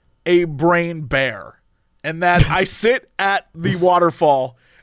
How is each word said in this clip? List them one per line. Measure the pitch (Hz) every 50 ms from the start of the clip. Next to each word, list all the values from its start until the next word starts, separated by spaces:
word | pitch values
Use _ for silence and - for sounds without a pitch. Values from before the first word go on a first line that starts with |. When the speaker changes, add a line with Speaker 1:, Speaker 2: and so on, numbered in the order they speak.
| _ _ _ _ -
Speaker 1:
a | 175 180 175 175
brain | 160 147 135 160 170 175 170 170 170 170 160
bear, | 156 117 143 135 135 127 110 95 73 - - _ _ _ _ _ _ _ _ _
and | - 151 160 165
that | 180 175 175 175 139 147
I | 160 185 190
Speaker 2:
<laughs> | 185 - -
Speaker 1:
sit | - 226 262 254 - _ _ -
at | 196 196 196 185 - _ -
the | 165 170 196 190
waterfall | 170 180 180 180 175 175 170 - - 170 151 139 135 127 127 - _ _ _ _ _